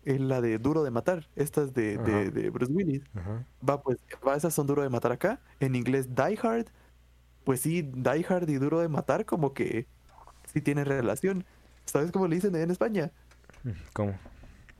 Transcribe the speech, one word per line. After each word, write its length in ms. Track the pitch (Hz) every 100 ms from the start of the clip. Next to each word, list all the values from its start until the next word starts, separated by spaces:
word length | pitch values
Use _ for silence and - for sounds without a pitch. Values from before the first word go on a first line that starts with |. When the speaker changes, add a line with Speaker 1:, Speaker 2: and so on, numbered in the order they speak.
Speaker 1:
Es 160 | - 135
la 200 | 135 131
de 180 | 117 110
Duro 240 | 127 160
de 80 | 143
Matar, 380 | 117 143 180 - -
estas 380 | 147 - 139
de, 240 | 127 107 104
de, 320 | 113 104 95
Speaker 2:
Ajá. 20 |
Speaker 1:
de 180 | 113 107
Bruce 220 | - 127
Willis. 300 | 165 180 139 - 101
Speaker 2:
Ajá. 300 | 90 113 127 - 127
Speaker 1:
Va, 140 | 139
pues, 180 | 131 120 - - 131
va, 80 | 143
esas 180 | 165
son 140 | 156 143
Duro 160 | 143
de 60 | 139
Matar 220 | 120 120
acá, 280 | 123 185 254 - -
en 160 | 135 127
inglés 400 | 120 135 131 123
Die 240 | 147 214
Hard. 260 | 233 226 226 - - - _ _ _ _ -
Pues 160 | 131
sí, 220 | 151 170
Die 420 | 143 131 127 151 175
Hard 200 | 180 170
y 60 | 139
Duro 240 | 139 160
de 80 | 170
Matar 360 | 143 - 156 226
como 280 | 175 139
que 340 | 135 - 110 131 - - - - - -
sí 80 | 151
tienen 240 | 143 147 139
relación. 600 | 139 113 113 185 190 - - - - -
¿Sabes 260 | 143 165
cómo 160 | 190 185
le 80 | 165
dicen 180 | 202 165
allá 100 | 165
en 60 |
España? 420 | 180 233 202 147 - - - - - 127 82 -
Speaker 2:
¿Cómo? 260 | - 104 95 - - - - -